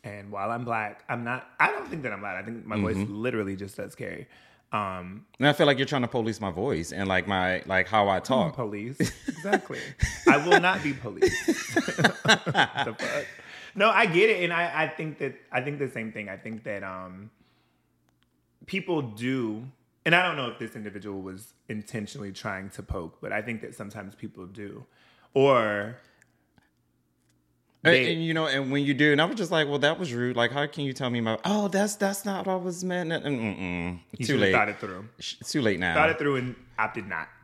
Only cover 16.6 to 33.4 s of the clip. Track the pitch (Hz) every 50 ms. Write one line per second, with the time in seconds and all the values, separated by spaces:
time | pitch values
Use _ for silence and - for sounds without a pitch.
16.6 | - - 104 98 98 95 92 92 92 92 92 95 101 110 _ _ _ _ _ _
17.6 | _ _ _ _ _ _ _ _ _ _ _ _ _ _ _ _ _ _ _ _
18.6 | - - 185 190 - 190 170 151 135 117 104 107 120 127 131 131 117 110 107 110
19.6 | 123 135 - _ _ _ _ _ _ 160 170 175 185 180 156 147 127 120 117 -
20.6 | 120 110 - 113 104 104 98 101 98 104 98 98 95 95 92 98 110 - _ _
21.6 | _ - 110 107 104 - - 110 104 104 - - 104 98 92 - - 107 98 95
22.6 | 95 101 - - 95 - 110 98 82 85 - _ - 104 101 107 107 120 117 110
23.6 | 117 113 - - 107 101 101 110 98 98 101 _ - 107 _ - 92 90 101 113
24.6 | 101 101 104 113 123 _ _ _ _ _ _ _ _ _ _ 135 135 139 131 120
25.6 | 110 107 104 101 101 110 120 - _ _ _ _ _ _ _ _ _ _ _ _
26.6 | _ _ _ _ _ _ _ _ _ _ _ _ _ _ _ _ _ _ _ _
27.6 | _ _ _ _ - 160 175 131 127 160 170 160 165 165 160 160 160 147 135 139
28.6 | 139 127 135 143 143 139 143 127 147 151 147 143 160 175 - 220 180 160 175 160
29.6 | 151 139 143 147 143 147 165 180 185 143 120 120 123 123 123 117 117 117 127 143
30.6 | 147 147 - 156 143 135 127 - 135 123 120 120 113 113 110 - - 180 208 214
31.6 | 208 196 175 190 208 208 208 - 202 196 202 196 - 214 196 185 185 190 185 185
32.6 | 175 185 175 175 180 185 180 180 175 160 165 147 - 143 143 120